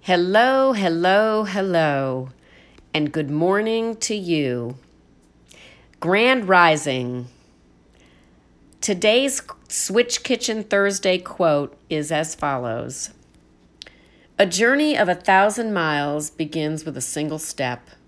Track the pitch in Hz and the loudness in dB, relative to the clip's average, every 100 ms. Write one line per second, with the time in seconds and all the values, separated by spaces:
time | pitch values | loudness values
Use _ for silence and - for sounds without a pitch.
0 | - 180 175 208 247 269 269 233 190 165 | 2 2 4 4 4 4 2 2 0 2
1 | 180 196 220 214 208 190 190 170 156 139 | 4 4 4 0 -2 -2 0 2 2 0
2 | 135 131 131 - _ - - - _ 156 | -2 -4 -6 -14 _ -20 -20 -20 _ -4
3 | 151 151 147 147 170 196 220 226 226 220 | -2 -2 -4 0 0 0 0 -2 -4 -6
4 | - 214 180 165 139 123 117 131 _ _ | -6 -6 -2 -2 0 -2 -6 -12 _ _
5 | _ _ _ _ _ - - - _ _ | _ _ _ _ _ -20 -20 -20 _ _
6 | 160 196 240 262 196 190 170 156 143 131 | 0 2 4 2 4 6 6 4 0 -4
7 | 123 123 120 _ _ _ _ _ _ _ | -4 -8 -10 _ _ _ _ _ _ _
8 | _ _ _ _ _ _ _ _ - 190 | _ _ _ _ _ _ _ _ -4 0
9 | 208 226 269 269 - - _ - - 196 | 2 2 0 -4 -10 -20 _ -8 -2 0
10 | 240 - - 247 - 220 208 202 202 196 | 2 0 -4 -4 -2 -4 -2 0 2 0
11 | 196 185 185 - 170 147 143 - _ 156 | 0 -2 -4 0 2 2 -2 -10 _ -6
12 | 147 156 160 - 147 135 123 113 120 127 | -2 -2 -4 -4 -4 -4 -4 -6 -8 -10
13 | - - _ _ _ _ _ _ - _ | -12 -14 _ _ _ _ _ _ -20 _
14 | _ _ _ - 196 175 233 277 302 294 | _ _ _ 0 0 2 2 2 2 0
15 | 196 180 - 190 202 208 226 202 160 147 | 0 0 4 4 4 0 -4 -2 0 -2
16 | 143 147 151 - 156 160 151 156 156 131 | -2 -4 -6 -8 -6 -4 -4 -4 -8 -8
17 | - - 151 151 - - 131 123 - - | -8 -6 -4 -6 -8 -6 -6 -6 -12 -20